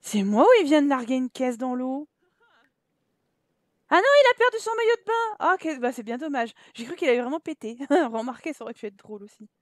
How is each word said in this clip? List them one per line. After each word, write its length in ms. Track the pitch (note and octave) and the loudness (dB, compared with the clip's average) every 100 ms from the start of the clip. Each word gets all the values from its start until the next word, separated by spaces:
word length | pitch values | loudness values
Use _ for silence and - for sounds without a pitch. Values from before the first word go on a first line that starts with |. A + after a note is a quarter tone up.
C'est 220 | - G#3 | -4 -2
moi 200 | G3 G#3 | 0 4
ou 180 | F#4 B4 | 6 6
il 40 | D4+ | 6
vient 160 | D4+ | 4
de 80 | C#4+ | 4
larguer 260 | C4+ A#3 B3+ | 0 -2 -4
une 140 | B3+ | -4
caisse 300 | - B3+ A#3 | -4 -4 -4
dans 160 | B3+ B3 | -6 -6
l'eau ? 320 | B3+ C4 D4+ _ F4+ _ A#4 D#4+ C4 _ _ _ _ _ _ _ _ _ _ _ _ | -6 -8 -12 _ _ _ _ _ _ _ _ _ _ _ _ _ _ _ _ _ _
Ah 60 | E4 | 2
non, 40 | |
il 300 | A#4+ C#5+ C5 | 6 6 6
a 60 | B4 | 4
perdu 200 | B4 A4+ | 0 0
son 140 | A4 A4+ | -6 -2
maillot 200 | A4+ A4+ | 0 0
de 100 | F#4+ | -2
bain ! 300 | A4+ A4+ G#4 | -2 -2 -2
Ah, 160 | D#4+ F#4 | -2 -2
ok, 240 | D#4+ C#4+ | -4 -4
bah, 100 | A#3+ | -6
c'est 120 | B3+ | -6
bien 140 | A3 A#3+ | -10 -8
dommage. 360 | D#4 C#4 A#3 _ _ | -6 -4 -6 _ _
J'ai 120 | - A#3 | -16 -14
cru 100 | F4 | -4
qu'il 140 | E4 | 0
avait 120 | B3 | 0
vraiment 200 | A#3+ D#4+ | 0 -8
pété. 360 | E4 D#4 A3 A#3+ | -8 -10 -12 -12
<laughs> 60 | C#4 | 0
Remarquez, 640 | D4+ C4+ A3+ A#3+ B3 A3+ | 0 2 -4 -8 -10 -10
ça 100 | - | -10
aurait 100 | A3+ | -12
pu 140 | A#3 G#3+ | -12 -14
être 80 | G3 | _
drôle 280 | - G#3 | -18 -18
aussi. 260 | G#3 _ G#3+ _ | -18 _ -20 _